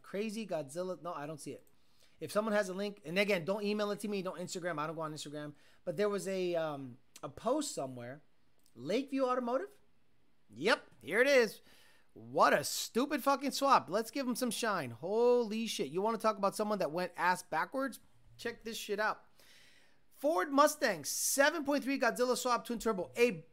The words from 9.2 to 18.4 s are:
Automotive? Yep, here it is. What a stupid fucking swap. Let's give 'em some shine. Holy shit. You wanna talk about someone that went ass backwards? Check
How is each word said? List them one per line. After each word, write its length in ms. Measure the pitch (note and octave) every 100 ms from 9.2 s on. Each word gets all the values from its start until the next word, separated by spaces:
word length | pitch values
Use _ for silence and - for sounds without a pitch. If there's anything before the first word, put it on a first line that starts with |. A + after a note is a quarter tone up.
Automotive? 440 | B3+ B3 A#3+ C4 G4+ - _ _ - - _ _ - G#2+
Yep, 260 | F3 D4 - -
here 200 | B2+ G3
it 60 | C4+
is. 340 | C4+ A3+ - - - - - _
What 400 | - A2+ C#3 A#3+
a 100 | G3+
stupid 600 | C3+ - - A3+ C#4+ D4
fucking 280 | C#4 C4+ C#4
swap. 360 | - C#4 B3 -
Let's 220 | E3 A3+
give 160 | C#4+ B3+
'em 80 | A#3
some 160 | B3+
shine. 400 | F#3 A#3 F#3+ B2+
Holy 760 | A2+ F3 A3 A#3+ B3 A3+ A3 A3+
shit. 240 | - C#3+
You 120 | E3
wanna 160 | G#3+ A3
talk 200 | A3 G3+
about 180 | G3 F#3
someone 240 | G#3+ G#3
that 120 | D#3
went 200 | D#3+ F3+ -
ass 240 | F3 F3+
backwards? 580 | - D#3 F3+ C4+ C4+ - - - -
Check 260 | -